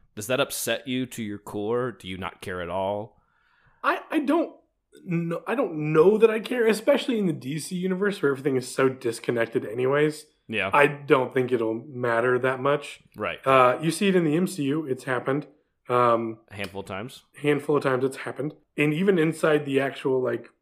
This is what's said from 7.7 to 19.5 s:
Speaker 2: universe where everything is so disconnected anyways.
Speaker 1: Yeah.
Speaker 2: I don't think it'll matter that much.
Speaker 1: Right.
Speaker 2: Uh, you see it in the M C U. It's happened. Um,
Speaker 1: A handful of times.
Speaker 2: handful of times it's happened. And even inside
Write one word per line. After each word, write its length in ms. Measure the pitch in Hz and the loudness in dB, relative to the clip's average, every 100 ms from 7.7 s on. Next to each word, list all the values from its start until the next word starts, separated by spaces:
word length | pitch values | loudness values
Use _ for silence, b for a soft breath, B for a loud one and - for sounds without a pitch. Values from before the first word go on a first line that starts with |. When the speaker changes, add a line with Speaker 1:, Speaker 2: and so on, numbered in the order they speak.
| 180 | -4
Speaker 2:
universe 440 | 185 185 202 196 | -2 0 -2 0
where 120 | 143 | 0
everything 240 | 135 139 131 | 0 0 0
is 120 | 123 | -2
so 200 | - 135 | 2 2
disconnected 760 | 131 117 113 - 120 113 120 | 2 -6 -4 -2 0 0 -2
anyways. 600 | 107 113 127 143 151 151 - _ - | -4 -2 0 2 0 -2 -14 _ -6
Speaker 1:
Yeah. 220 | 110 95 | -2 2
Speaker 2:
I 140 | 143 143 | 4 4
don't 440 | 143 143 139 123 | 2 2 2 2
think 200 | 135 123 | 0 0
it'll 220 | 123 110 | 0 0
matter 640 | 113 147 123 123 117 127 123 | -4 -8 -6 -2 0 2 2
that 200 | 131 131 | 0 -2
much. 400 | 135 147 - - _ - | 0 -2 -4 -18 _ -8
Speaker 1:
Right. 280 | 101 80 131 | -6 -4 2
Speaker 2:
Uh, 320 | 135 127 127 | 6 6 4
you 100 | 156 | 0
see 160 | 156 202 | 0 2
it 80 | 185 | 2
in 80 | |
the 120 | 165 156 | 2 2
M 100 | 190 | 0
C 160 | - | -2
U. 200 | 135 156 | -2 -2
It's 200 | 151 123 | -2 -6
happened. 420 | - 123 127 139 - _ _ _ - | -4 -4 -2 -2 -4 _ _ _ -2
Um, 500 | 123 120 117 113 110 - | 2 4 2 0 -8 -14
Speaker 1:
A 40 | - | -10
handful 240 | 98 98 | -10 -10
of 60 | 98 | -10
times. 360 | 95 117 - _ - | -8 -10 -14 _ -6
Speaker 2:
handful 360 | 147 143 - 143 | 0 0 0 0
of 60 | |
times 200 | 139 127 | 2 0
it's 140 | 135 135 | -2 -4
happened. 360 | - - 147 - _ - | -10 -8 -8 -8 _ -2
And 160 | 147 | 0
even 240 | 151 196 185 | 2 2 4
inside 460 | 156 160 165 | 2 2 2